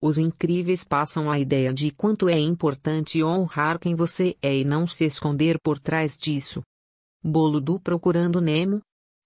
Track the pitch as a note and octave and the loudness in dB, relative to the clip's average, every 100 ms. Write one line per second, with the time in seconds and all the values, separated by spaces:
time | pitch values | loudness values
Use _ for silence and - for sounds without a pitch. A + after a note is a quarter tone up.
0 | D3+ D3+ D#3+ - E3 F3 F3 F#3 - C#3+ | 0 0 0 0 0 0 0 -2 0 -2
1 | D3+ D#3+ D3+ D3 C3 C#3 B2+ C3 D3 - | 0 -2 -2 0 0 0 0 0 -4 -2
2 | G#3 G#3+ F3+ E3 D3+ E3+ D#3 C3+ D3+ D#3 | -2 2 2 2 2 0 -2 -2 -2 -2
3 | D3+ D#3+ D#3 F3+ F3 D3+ D3+ E3 F3 E3 | -2 0 0 0 -2 -2 -2 -2 -2 0
4 | E3+ - F#3 - C#3 C3+ C3+ D3+ E3+ - | 0 0 -2 -2 -2 0 0 0 -2 0
5 | D#3 - D3+ C#3+ D#3+ D#3+ D#3+ C#3 - D#3+ | -2 0 -2 0 2 2 0 -2 -2 -2
6 | D#3 - - C#3+ - - - _ _ _ | -2 -2 -4 -2 -4 -8 -12 _ _ _
7 | _ _ E3 D#3+ D#3 D3 C#3 F#3 - F3 | _ _ -2 2 2 2 0 -2 -2 -2
8 | F3+ E3+ F3 F3 E3 D#3 F#3 G#3 - _ | 2 2 2 2 2 2 0 -2 -6 _
9 | _ _ | _ _